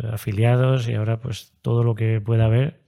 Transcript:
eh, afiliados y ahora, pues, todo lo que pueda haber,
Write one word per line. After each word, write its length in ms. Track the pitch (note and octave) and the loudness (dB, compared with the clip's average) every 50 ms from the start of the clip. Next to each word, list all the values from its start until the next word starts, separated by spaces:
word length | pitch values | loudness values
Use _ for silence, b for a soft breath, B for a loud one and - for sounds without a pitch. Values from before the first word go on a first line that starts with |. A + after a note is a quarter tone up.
eh, 60 | A#2 A2+ A2 | -8 -8 -8
afiliados 760 | A2 - A2+ G2+ G2 A2+ A#2 B2 B2 B2+ C3 C3 C3 A#2+ A#2 | -6 -6 -6 -2 2 2 4 4 4 2 2 2 0 -2 -2
y 80 | A#2 | -2
ahora, 240 | G#2+ G#2+ G#2+ A2+ A2+ | -2 -2 -2 -4 -4
pues, 340 | A#2+ B2+ A#2 - - _ _ _ | -6 -10 -10 -10 -12 _ _ _
todo 220 | _ B2 A#2 A#2 A#2 | _ -2 0 2 2
lo 120 | A#2+ A2+ | 0 0
que 260 | G#2+ A2+ A2 A2 A2 | 0 -2 -2 -2 -2
pueda 240 | G#2 A2+ A#2 A2+ A2+ | -2 0 2 2 4
haber, 360 | A2 A2 A#2+ C3+ D#3 - _ _ | 4 4 2 0 0 -4 _ _